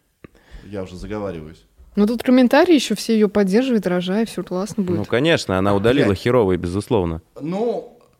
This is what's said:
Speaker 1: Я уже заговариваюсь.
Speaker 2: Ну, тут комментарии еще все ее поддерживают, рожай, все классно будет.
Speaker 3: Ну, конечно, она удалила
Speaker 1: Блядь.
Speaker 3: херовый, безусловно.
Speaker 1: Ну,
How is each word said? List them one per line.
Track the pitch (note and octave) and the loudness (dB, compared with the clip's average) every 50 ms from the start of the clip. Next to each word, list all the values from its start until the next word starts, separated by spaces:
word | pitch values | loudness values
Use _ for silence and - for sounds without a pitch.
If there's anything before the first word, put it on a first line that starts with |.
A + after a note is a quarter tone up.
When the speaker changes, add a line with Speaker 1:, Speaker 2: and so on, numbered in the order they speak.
| _ _ _ _ - - _ _ _ _ - - - | _ _ _ _ -20 -20 _ _ _ _ -20 -20 -16
Speaker 1:
Я | G2 G#2 G2 F#2+ | -12 -10 -10 -10
уже | F2+ F#2 | -10 -12
заговариваюсь. | F2 F#2+ F#2+ G#2+ G#2+ G2+ F#2+ F2 D#2+ D2+ D#2+ E2+ - _ _ _ - - - - | -14 -12 -10 -8 -8 -6 -8 -8 -10 -12 -14 -18 -20 _ _ _ -20 -20 -6 -2
Speaker 2:
Ну, | G3+ G#3 | 0 0
тут | G#3+ B3 A3+ - | 0 0 -2 0
комментарии | C4 B3 C4 B3+ A#3 C4+ C#4+ F4 F4+ E4 | 2 4 4 4 4 4 4 4 6 4
еще | C4 - - G#3+ | 4 2 0 -6
все | - - - A3+ | -4 -2 0 2
ее | G#3+ G#3+ | 2 2
поддерживают, | G3 - G#3 G3+ F#3 F#3+ A#3 C4 C4+ A#3+ G#3 F3+ | 2 2 2 2 2 2 2 2 2 0 0 0
рожай, | F3+ F3+ F3+ F3 F3+ F#3+ A3 A#3 | 0 -2 -2 -2 -2 -2 -2 -2
все | - - F#3+ F3+ | -4 -6 -8 -8
классно | - F3+ F#3 G3+ - - A3 F#3 | -6 -6 -6 -6 -6 -4 -4 -2
будет. | F3+ F#3 G#2 | -2 -2 -2
Speaker 3:
Ну, | G2+ | -2
конечно, | - A2+ A#2+ D3 E3+ D#3 - - - F#2+ | -2 0 0 2 2 2 0 0 0 0
она | F#2 G2 G2+ G2+ | 0 2 2 2
удалила | G2+ G2+ A#2 C3 C#3+ B2 G#2 | 2 2 2 4 4 2 2
Speaker 1:
Блядь. | F#2+ - | 0 0
Speaker 3:
херовый, | - A#2+ B2 B2 G#2+ F#2 F#2 | 0 2 2 4 4 2 2
безусловно. | E2+ F2+ F2 F2+ G2+ - - B2+ G2+ F2+ E2 E2 - - _ - B2 | 0 -2 -4 -4 -4 -2 0 0 0 0 0 -4 -6 -10 _ -16 -12
Speaker 1:
Ну, | C#3 D#3+ F#3 G3+ A#3+ A#3+ G3+ D#3+ - - - - _ _ _ | -8 -6 -4 -4 -2 -4 -4 -6 -8 -12 -18 -20 _ _ _